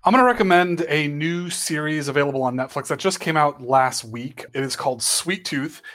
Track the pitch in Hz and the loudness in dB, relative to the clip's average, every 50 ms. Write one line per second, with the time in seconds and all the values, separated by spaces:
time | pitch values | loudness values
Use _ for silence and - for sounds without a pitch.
0 | - 185 214 262 254 247 240 240 208 190 180 175 180 180 175 160 170 156 147 151 | 4 6 6 6 6 6 4 4 4 6 6 4 4 2 0 -2 -2 0 0 0
1 | 151 147 147 147 151 165 175 175 175 175 175 - - - 165 151 151 151 156 156 | 0 -2 -4 -2 -4 -2 -4 -4 -6 -6 -6 -6 -4 -4 -4 -2 -2 -2 -2 -2
2 | 147 139 131 147 143 143 139 135 131 127 123 127 131 131 - 143 135 - 156 139 | -4 0 0 2 0 2 0 -2 -2 -2 -2 -2 -6 -4 -6 -8 -4 -4 -6 -2
3 | - 190 185 - - 165 160 156 151 147 143 - 127 120 135 135 131 127 - - | -2 -2 -2 -2 -4 0 2 2 2 2 0 -4 -2 2 4 4 4 4 0 -6
4 | 120 113 110 120 123 139 - - - - _ 139 135 135 - - - 139 127 113 | -8 -8 -10 -10 -10 -10 -12 -14 -18 -8 _ -4 -4 -4 -4 -4 -4 -4 -4 -2
5 | - - - - - 165 185 185 180 - 156 139 135 160 - - _ - | -2 -2 -2 -2 -2 -4 -6 -4 -6 -6 -4 -4 -4 -4 -8 -14 _ -20